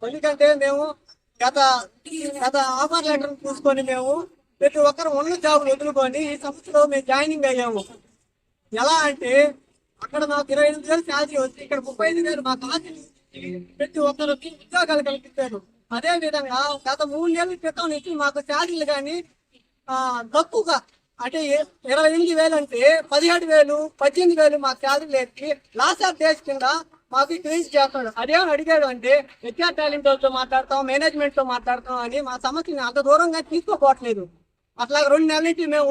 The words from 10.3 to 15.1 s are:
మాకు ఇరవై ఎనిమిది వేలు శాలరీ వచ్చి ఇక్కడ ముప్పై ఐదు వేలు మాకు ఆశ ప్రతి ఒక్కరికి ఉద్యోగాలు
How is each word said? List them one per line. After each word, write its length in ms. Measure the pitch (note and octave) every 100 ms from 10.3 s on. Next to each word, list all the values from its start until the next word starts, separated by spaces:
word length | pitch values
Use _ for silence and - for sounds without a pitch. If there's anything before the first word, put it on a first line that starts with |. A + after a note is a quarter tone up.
మాకు 160 | D4 C#4+
ఇరవై 140 | C#4 D4
ఎనిమిది 200 | D4+ D4
వేలు 120 | E4 E4+
శాలరీ 260 | C#4+ D4 D4
వచ్చి 160 | C4 - -
ఇక్కడ 140 | C#4+ B3+
ముప్పై 180 | - G#3+
ఐదు 100 | E4+ E4
వేలు 140 | D4 C4
మాకు 160 | B3+ C4
ఆశ 80 | D#4+ E4 D#4 - _ _ C4+ F3+ F3+ F3+ -
ప్రతి 200 | C#4+ D#4+ C#4+
ఒక్కరికి 420 | C#4+ D4+ C#4 E4 D#4
ఉద్యోగాలు 380 | _ F4 D#4+ D4+ C#4+